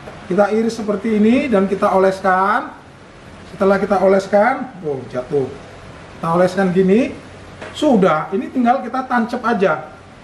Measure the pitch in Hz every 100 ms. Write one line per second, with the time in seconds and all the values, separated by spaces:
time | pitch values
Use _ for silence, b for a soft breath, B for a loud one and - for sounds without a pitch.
0 | - - - 185 202 220 226 226 208 202
1 | 226 214 214 262 294 196 190 196 202 190
2 | 190 190 196 185 196 240 302 - - -
3 | - - - - - - 196 190 196 190
4 | 190 196 190 202 233 277 - - 156 131
5 | 117 123 - 143 127 - - - - -
6 | - - 165 175 185 190 185 175 185 214
7 | 285 - - - - - - - 302 220
8 | 180 156 - 196 302 262 233 262 226 262
9 | 254 240 226 233 226 196 185 156 - -
10 | - -